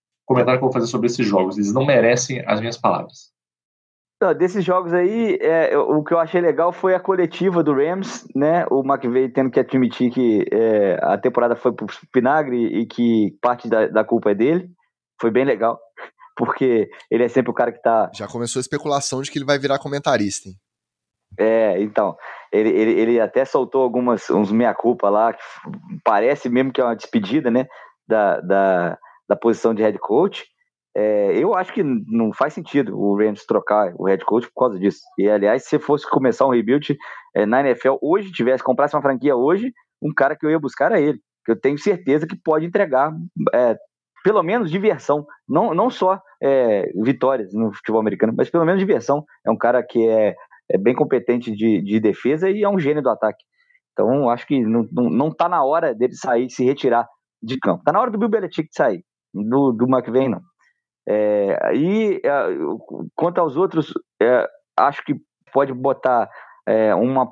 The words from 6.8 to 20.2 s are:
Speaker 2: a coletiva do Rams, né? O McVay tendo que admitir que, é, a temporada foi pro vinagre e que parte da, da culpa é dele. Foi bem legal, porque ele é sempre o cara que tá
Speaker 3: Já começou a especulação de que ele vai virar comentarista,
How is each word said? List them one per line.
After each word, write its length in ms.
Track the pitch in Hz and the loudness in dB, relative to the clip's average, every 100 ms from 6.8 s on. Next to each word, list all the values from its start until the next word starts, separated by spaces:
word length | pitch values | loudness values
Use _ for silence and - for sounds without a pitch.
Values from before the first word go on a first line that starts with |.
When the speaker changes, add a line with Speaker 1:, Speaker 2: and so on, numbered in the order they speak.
| 190 185 | 0 0
Speaker 2:
a 40 | |
coletiva 640 | 180 185 170 - 185 170 | 0 0 0 0 0 2
do 100 | 151 | 2
Rams, 520 | 139 151 190 185 - - 135 | 2 0 -2 -6 -12 -8 -2
né? 300 | 147 170 - | 2 2 2
O 140 | 135 | 0
McVay 460 | 135 139 123 123 131 | 0 -2 0 0 0
tendo 220 | 127 131 | 0 0
que 80 | 135 | 0
admitir 520 | 123 131 123 - 123 | 0 2 0 0 0
que, 320 | 120 123 104 - | 2 2 2 2
é, 480 | 107 113 107 98 85 | 2 2 4 2 2
a 140 | - 98 | 2 2
temporada 380 | 131 123 120 117 | 2 2 2 2
foi 160 | 127 | -2
pro 160 | 107 107 - - | -2 -8 -12 -4
vinagre 680 | 131 123 151 143 123 117 95 | 0 2 0 0 -2 -2 -2
e 40 | 113 | -4
que 520 | - 120 113 101 - | 0 2 2 0 0
parte 300 | 123 120 117 | -2 -2 0
da, 180 | 110 107 | 0 2
da 160 | 107 | 0
culpa 280 | 107 117 104 | 0 0 0
é 40 | 101 | 2
dele. 340 | 123 175 180 - _ _ _ _ | 2 0 -4 -16 _ _ _ _
Foi 80 | 117 | -2
bem 160 | 113 135 | 0 0
legal, 340 | 110 113 117 - - - _ - - | 0 -2 -4 -12 -20 -20 _ -20 -6
porque 540 | 120 - 131 113 98 - - | -4 0 2 2 0 -6 -4
ele 120 | 117 | 0
é 40 | 120 | 0
sempre 240 | 131 120 | 0 -2
o 20 | |
cara 180 | 117 120 | -2 -4
que 100 | 117 | -2
tá 280 | 117 113 98 | 0 0 0
Speaker 3:
Já 140 | - 101 | -6 -12
começou 320 | 120 120 131 | -8 -6 -6
a 20 | |
especulação 600 | 127 143 151 143 - 131 | -6 -6 -4 -4 -4 -8
de 80 | 139 | -8
que 80 | 147 | -8
ele 80 | 135 | -2
vai 140 | 143 | -2
virar 180 | 135 135 | 0 -4
comentarista, 720 | 147 143 151 131 | -4 -4 0 0